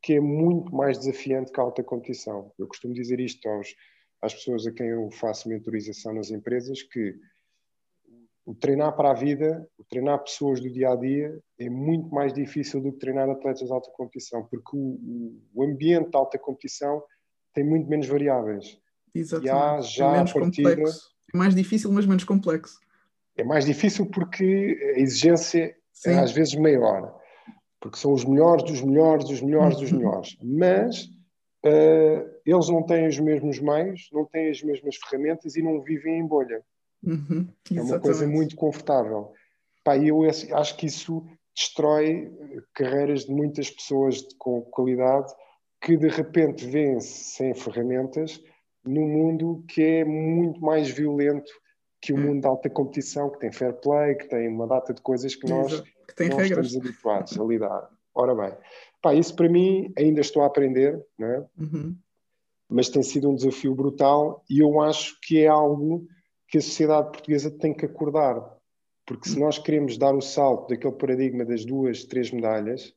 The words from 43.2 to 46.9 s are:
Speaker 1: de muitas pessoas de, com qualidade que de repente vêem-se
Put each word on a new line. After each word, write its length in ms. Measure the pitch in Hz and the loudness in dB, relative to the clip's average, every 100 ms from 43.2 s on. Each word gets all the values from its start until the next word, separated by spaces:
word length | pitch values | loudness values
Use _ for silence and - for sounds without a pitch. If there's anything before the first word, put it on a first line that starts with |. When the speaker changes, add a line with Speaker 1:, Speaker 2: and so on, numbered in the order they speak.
| 131 | -2
Speaker 1:
de 60 | |
muitas 360 | 139 147 147 135 | -2 -2 -4 -10
pessoas 460 | - - 139 135 123 | -10 -4 0 0 0
de, 120 | - - | -8 -12
com 240 | - 123 | -6 -6
qualidade 680 | 117 - 127 123 127 135 135 - - _ _ _ | -6 -4 -2 0 2 0 -2 -12 -20 _ _ _
que 140 | - 165 | 0 4
de 120 | 156 | 4
repente 580 | - - 160 156 117 120 | 0 -2 2 2 0 -4
vêem-se 720 | 139 147 | 0 2